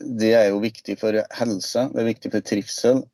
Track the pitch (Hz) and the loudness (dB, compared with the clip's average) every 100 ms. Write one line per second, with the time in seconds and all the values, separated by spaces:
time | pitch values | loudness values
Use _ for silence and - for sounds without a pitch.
0 | - 117 110 113 104 101 113 113 - 101 | -8 0 4 6 4 2 -2 -6 -10 -4
1 | 110 107 104 - 120 95 - 120 135 127 | -2 -2 -2 -4 -4 -4 -4 -4 -2 -2
2 | 117 110 - 104 - 104 - - 120 131 | -2 -4 -4 -4 -2 -4 -4 -2 2 2
3 | - | 0